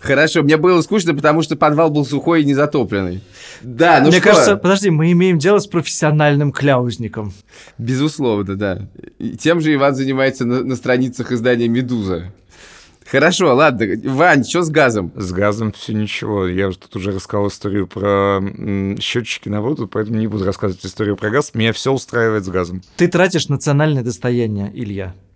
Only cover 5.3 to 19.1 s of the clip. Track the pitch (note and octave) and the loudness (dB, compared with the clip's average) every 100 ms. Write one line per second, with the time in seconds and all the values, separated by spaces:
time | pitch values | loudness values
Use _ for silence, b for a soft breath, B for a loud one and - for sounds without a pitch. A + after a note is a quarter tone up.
5.3 | E3+ D3+ G3+ G3+ F3 D3+ - D#3 D3+ D3 | 2 4 2 2 -4 -4 -2 0 2 2
6.3 | C#3+ D3 C3+ C#3+ C3 B2 A2+ A2+ A2+ G#2 | 2 0 0 2 2 0 -4 -8 -8 -10
7.3 | F#2+ _ B B B A#2 B2+ D3 C#3+ C3 | -12 _ B B B -4 -2 -2 -2 -2
8.3 | G#2 G2 G2 G2+ F2+ G2 - - _ - | 0 -2 -4 -4 -4 -10 -16 -20 _ -10
9.3 | - D3 E3+ D#3 C#3+ C#3 C3 C3+ C3 C3+ | -4 0 0 2 2 2 0 -2 0 0
10.3 | C3 A#2+ B2 C3 B2+ B2+ B2 B2+ B2 A#2+ | 0 -2 -2 -2 -6 0 0 0 -4 -6
11.3 | B2 A#2 A#2+ A#2+ A#2 B2+ B2 G2 F2 F2 | -2 0 0 0 0 -2 -4 -4 -6 -8
12.3 | - _ B B B B B - C3+ D3+ | -18 _ B B B B B -2 2 2
13.3 | F3+ F3+ B2+ D3+ B2 G#2+ G2 - C3+ F3 | 2 2 4 4 2 -2 -2 -4 2 4
14.3 | D3+ A#2 F3 E3+ D3+ C3+ G#2+ F2 F#2+ F#2+ | 4 2 -2 0 2 2 2 -4 -8 -8
15.3 | F2+ G2+ G#2 A2 G2+ - G#2+ G#2 - A2+ | -2 0 0 -4 -6 -6 -4 -4 -6 -4
16.3 | G#2 F#2 F2+ G2 F#2 - G#2 F#2+ F#2+ - | -2 -2 -2 -2 -4 -12 -8 -6 -6 -6
17.3 | G#2 G2+ - G#2+ G2+ F#2 - G2+ G2 G2 | -4 -4 -4 -6 -4 -4 -4 0 0 2
18.3 | G2 G2 - - G2 G2 G#2 - | 0 -4 -8 -6 -4 -4 -4 -4